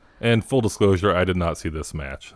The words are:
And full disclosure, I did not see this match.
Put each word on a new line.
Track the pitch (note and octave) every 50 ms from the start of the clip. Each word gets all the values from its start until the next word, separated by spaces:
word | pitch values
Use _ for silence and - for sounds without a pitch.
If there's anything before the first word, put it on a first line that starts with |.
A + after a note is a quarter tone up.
| _ _ _ -
And | - A#2 A#2 A2+ G#2
full | - - C3+ A2+
disclosure, | G#2 - - G#2+ G2+ G2 F#2 F2+ G#2 F2
I | F2 F#2
did | F2+ F#2
not | F2+ F2 E2+ D#2 -
see | - E2
this | D#2 D#2 D2 - -
match. | E2 D2 C#2 C2+ - - - -